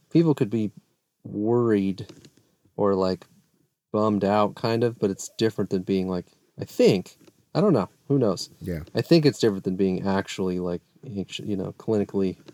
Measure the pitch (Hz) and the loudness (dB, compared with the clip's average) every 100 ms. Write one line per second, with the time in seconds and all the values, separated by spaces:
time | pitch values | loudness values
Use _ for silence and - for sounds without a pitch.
0 | _ 160 165 143 107 117 107 - _ _ | _ 2 2 2 0 -2 -4 -6 _ _
1 | _ _ - 101 107 120 117 104 98 92 | _ _ -12 -6 0 2 2 2 0 -4
2 | - - - _ _ _ _ - 101 98 | -10 -20 -20 _ _ _ _ -2 0 2
3 | 95 92 - _ _ _ _ _ _ 107 | 0 -2 -8 _ _ _ _ _ _ -2
4 | 107 104 98 104 104 - 117 113 120 117 | 0 2 2 2 0 -2 -4 0 -2 0
5 | 104 95 - - 113 - 98 98 92 95 | -4 -4 -8 -2 -2 -2 -4 -4 -2 -2
6 | 92 90 - _ _ - - - 247 113 | -2 -4 -8 _ _ -14 -8 2 4 4
7 | - - _ _ _ - 202 135 90 _ | 0 -14 _ _ _ 0 2 2 0 _
8 | - 139 113 87 - - 95 82 78 110 | -2 0 2 0 -6 -12 -8 -8 -6 -4
9 | - 170 147 - 117 98 98 92 95 92 | 4 4 4 2 0 0 -4 0 0 0
10 | 95 98 98 - 92 90 90 87 _ _ | 0 -2 -2 -4 -4 -2 -4 -6 _ _
11 | 139 98 90 - 104 98 95 - - 107 | -12 -10 -10 -10 -6 -6 -6 -8 -2 -2
12 | 98 101 95 90 - | 0 -2 -2 -4 -14